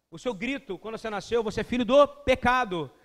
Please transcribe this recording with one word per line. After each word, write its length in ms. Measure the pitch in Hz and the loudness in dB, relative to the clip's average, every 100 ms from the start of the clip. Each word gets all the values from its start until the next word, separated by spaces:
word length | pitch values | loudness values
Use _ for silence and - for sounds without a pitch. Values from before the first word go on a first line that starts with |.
| _ | _
O 20 | 165 | -8
seu 160 | 254 | -8
grito, 440 | 190 240 277 - 175 | -6 -6 -6 -8 -12
quando 200 | 214 220 | -10 -10
você 120 | 226 | -8
nasceu, 340 | 202 - 233 | -8 -2 -2
você 160 | 214 220 | 0 -4
é 40 | |
filho 200 | - 240 | -2 -2
do 240 | 226 277 277 | 4 6 6
pecado. 840 | - 254 254 240 254 233 175 135 - | 2 0 2 2 0 -2 -4 -8 -12